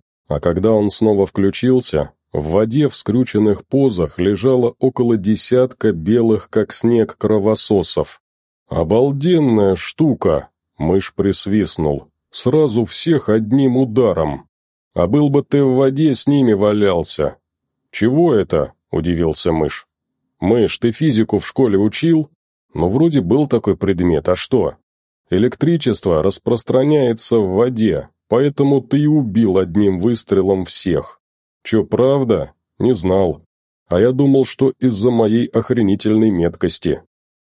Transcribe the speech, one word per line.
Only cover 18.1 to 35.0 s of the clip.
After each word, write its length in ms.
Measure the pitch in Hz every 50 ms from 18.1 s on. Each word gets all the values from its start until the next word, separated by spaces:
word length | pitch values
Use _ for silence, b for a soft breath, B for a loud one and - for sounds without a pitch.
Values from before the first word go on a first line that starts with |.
| 135 160 175 165 123
это?" 400 | 101 85 - 87 78 69 - - _ _ _
удивился 600 | 85 85 80 87 85 82 85 80 76 - - 87 82
мышь. 340 | 80 76 73 - - - _ _ _ _ _ _ _ _ _ _ _
"Мышь, 380 | 87 95 113 123 104 - - -
ты 120 | - 117
физику 480 | 110 - 160 156 117 110 107 - 107 95
в 80 | -
школе 300 | - - - 131 110 98
учил?" 520 | 95 104 107 - - 160 170 165 156 147 - _ _ _ _ _ _ _ _ -
"Ну, 140 | 78 82
вроде 340 | 92 107 139 165 170 147 135
был 260 | 90 85 120 147 147
такой 300 | 139 120 110 - 104 87
предмет, 500 | - 101 98 92 85 87 87 82 76 - -
а 60 | 92
что?" 400 | - - - 131 113 85 69 - _ _ _ _ _ _ _ _ _ _ _
"Электричество 920 | 90 95 117 123 - - 143 170 170 151 - 123 101 - - 95 82 78 78
распространяется 1160 | 98 - - - 113 120 110 - - 120 131 139 147 151 147 131 117 113 110 - - 120
в 160 | 113 101 92 92
воде, 560 | 104 120 131 120 110 110 101 78 69 67 - _ _ _
поэтому 540 | - 107 123 143 143 143 - 143 139 143 135
ты 200 | - - 139 147
и 60 | 147
убил 500 | 151 156 151 127 107 92 113 113 95 90
одним 420 | 95 92 85 82 104 104 98 95 85
выстрелом 640 | 95 120 117 110 - - 101 95 92 98 98 95 87
всех". 560 | - - - - 92 80 69 - - - _ _ _ _ _ _ _ _ _ -
"Чё, 200 | - 113 107 92
правда? 720 | - 107 104 123 135 139 139 131 113 101 80 69 - _ _ _ _ _ -
Не 160 | 101 127 123
знал. 480 | 90 87 92 92 98 95 82 73 - _ _ _ _ _ _ _ _ _
А 120 | - 87 90
я 140 | 110 127 127
думал, 320 | 131 143 139 135 135 127
что 280 | - - - 135 131 - _
из-за 320 | 127 127 110 95